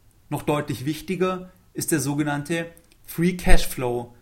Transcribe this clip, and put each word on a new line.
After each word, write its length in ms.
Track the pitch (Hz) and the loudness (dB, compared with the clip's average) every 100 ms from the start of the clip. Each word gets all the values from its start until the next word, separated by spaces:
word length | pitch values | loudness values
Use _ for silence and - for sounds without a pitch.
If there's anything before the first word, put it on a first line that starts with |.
| - _ - | -20 _ -10
Noch 120 | 147 | -8
deutlich 420 | - 147 147 110 | -4 -4 -4 -6
wichtiger 680 | 135 156 - 180 185 180 180 - - | -6 -8 -6 -4 -4 -4 -10 -20 -16
ist 180 | - 147 | -10 -2
der 80 | 160 | -2
sogenannte 680 | 135 147 147 143 143 170 170 - _ _ | -2 -2 -2 -4 -4 -6 -8 -16 _ _
Free 300 | - - 180 | -12 -2 -2
Cashflow. 800 | 180 185 185 - - 123 120 117 - | 2 8 8 8 -4 -4 -4 -8 -18